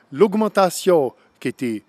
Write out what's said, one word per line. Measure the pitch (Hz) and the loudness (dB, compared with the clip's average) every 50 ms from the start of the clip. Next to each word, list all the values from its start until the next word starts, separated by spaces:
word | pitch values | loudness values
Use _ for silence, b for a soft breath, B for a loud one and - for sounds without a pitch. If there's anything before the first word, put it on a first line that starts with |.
| b b | b b
l'augmentation | - 135 190 220 185 214 220 208 - 208 196 180 - - - 190 180 165 139 120 - b b b b _ | 0 2 2 2 2 0 -2 -2 0 0 0 0 0 -2 0 2 2 2 2 0 -4 b b b b _
qui | - 131 | -8 -8
était | 117 - 135 120 113 104 - | -8 -6 -6 -6 -6 -6 -8